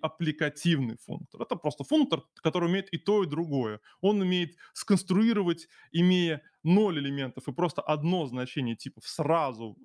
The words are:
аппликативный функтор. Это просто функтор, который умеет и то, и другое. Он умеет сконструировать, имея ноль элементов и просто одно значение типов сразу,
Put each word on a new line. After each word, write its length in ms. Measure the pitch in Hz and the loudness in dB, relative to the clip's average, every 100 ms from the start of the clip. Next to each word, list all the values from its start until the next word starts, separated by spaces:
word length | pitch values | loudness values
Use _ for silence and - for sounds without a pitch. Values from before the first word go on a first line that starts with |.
аппликативный 920 | 156 - 160 147 151 - 170 151 120 - | -4 -2 -4 -2 -4 -2 0 2 0 -6
функтор. 460 | - - - - | -12 -14 -12 -10
Это 120 | - 196 | -8 -4
просто 280 | 151 - | -6 -6
функтор, 380 | 139 311 285 - - _ | 0 2 2 0 -4 _
который 260 | 165 180 170 | -2 0 0
умеет 240 | 190 190 | 0 -2
и 60 | 170 | -6
то, 240 | - 208 | 0 0
и 40 | 175 | 0
другое. 540 | 143 170 139 113 107 _ - | -2 -2 -2 -2 -6 _ -2
Он 200 | 190 208 | 0 2
умеет 360 | 185 180 170 - - | 2 0 -2 -8 -18
сконструировать, 960 | - - 190 - 185 226 214 175 165 - _ - | -8 0 0 2 2 4 2 0 -2 -6 _ -6
имея 500 | 165 180 180 170 147 _ _ | 2 4 4 2 -2 _ _
ноль 340 | 160 190 214 156 | 2 4 4 0
элементов 480 | 139 139 135 127 - | -4 -4 -6 -8 -8
и 40 | |
просто 280 | 135 170 - | -2 -2 -2
одно 440 | - 151 156 185 139 | -2 -2 0 -2 -2
значение 480 | 127 127 - 123 113 | -6 -6 -4 -4 -6
типов 300 | - - - | -10 -14 -12
сразу, 720 | - 156 165 143 113 113 - | -4 0 0 0 -6 -12 -14